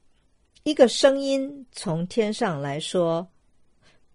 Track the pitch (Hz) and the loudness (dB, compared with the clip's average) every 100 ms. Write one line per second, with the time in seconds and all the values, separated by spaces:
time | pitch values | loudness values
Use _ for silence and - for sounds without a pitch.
0 | _ _ _ _ _ _ - 302 247 - | _ _ _ _ _ _ 0 4 4 6
1 | 285 269 277 269 269 285 254 - - 160 | 2 2 0 -2 -4 -10 -18 -10 -6 -4
2 | 180 - 214 214 226 151 143 143 156 185 | -4 -2 -2 -2 -4 -4 -6 -6 -4 0
3 | 170 165 180 _ _ _ _ _ _ _ | 0 0 -6 _ _ _ _ _ _ _
4 | _ | _